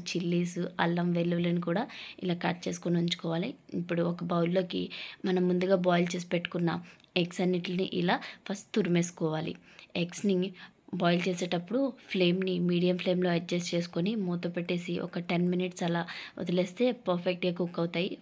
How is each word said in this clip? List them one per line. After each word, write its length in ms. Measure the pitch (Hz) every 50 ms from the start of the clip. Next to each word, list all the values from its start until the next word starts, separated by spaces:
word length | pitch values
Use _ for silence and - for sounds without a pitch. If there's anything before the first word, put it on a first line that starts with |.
| 175
చిల్లీస్, 540 | - - 170 180 170 175 170 180 175 175 175 180 - - -
అల్లం 320 | 175 170 170 175 175 175
వెల్లుల్లిని 500 | 175 170 170 175 175 175 175 175 175 175 175 170
కూడా 160 | 170 202 262 - - - - - - -
ఇలా 160 | - 180 175 175
కట్ 200 | 175 175 175 175 -
చేసుకొని 340 | 185 175 175 - 175 175 170
ఉంచుకోవాలి. 540 | 170 175 - - - 170 165 165 196 254 - - _ - -
ఇప్పుడు 300 | 180 175 175 170 170 170 175
ఒక 160 | 170 175 170
బౌల్లోకి 580 | 170 170 170 170 170 180 190 180 175 185 185 180 - - - - - - - -
మనం 200 | 185 185 185 180 180
ముందుగా 300 | 180 180 185 190 196 180
బాయిల్ 280 | 180 180 175 175 180 175
చేసి 160 | 185 175 - -
పెట్టుకున్న 520 | - 170 175 - - 175 170 165 - 175 - - - - - _ _
ఎగ్స్ 260 | 180 170 175 - -
అన్నిటిని 460 | 180 185 185 175 175 196 180 185 190 - -
ఇలా 240 | 180 175 180 226 262 - - - -
ఫస్ట్ 280 | _ - 208 208 - -
తురిమేసుకోవాలి. 840 | - 226 185 175 175 170 170 175 - - 170 156 156 156 160 170 - - - - - - - - -
ఎగ్స్‌ని 400 | 185 170 175 - - - 202 185 180 185 196 185 - - - _ _ _ -
బాయిల్ 300 | - 175 185 170 175 175
చేసేటప్పుడు 560 | 175 190 180 175 185 175 185 170 175 - 214 262 277 247 254 - -
ఫ్లేమ్‌ని 500 | - - 185 180 175 180 190 185 185 180 175
మీడియం 360 | 175 175 175 175 175 180 180 180
ఫ్లేమ్‌లో 300 | - 185 180 180 180 180
అడ్జస్ట్ 400 | 175 165 175 - 175 175 175 -
చేసుకొని 400 | 175 170 170 - - 170 170 196 233
మూత 300 | 220 190 175 175 175 180 170
పెట్టేసి 420 | 170 180 170 175 180 175 175 175 175 -
ఒక 200 | - 180 - 175
టెన్ 260 | 175 - 175 175 175 180
మినిట్స్ 360 | 180 180 185 180 175 - 185
అలా 180 | 170 170 170 170 - - - - - -
వదిలేస్తే 500 | - 175 180 180 180 180 - - - 240 254 240 247
పర్ఫెక్ట్‌గా 500 | - 185 175 175 175 185 175 175 - 180
కుక్ 260 | 175 175 180 175 - 165
అవుతాయి. 300 | 170 170 170 170 180 - - -